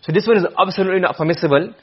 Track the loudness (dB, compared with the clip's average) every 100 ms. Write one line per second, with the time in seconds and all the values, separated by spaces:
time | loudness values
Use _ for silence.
0 | -4 -2 2 2 0 -2 -2 0 -2 0
1 | -2 -2 -2 0 2 0 0 -10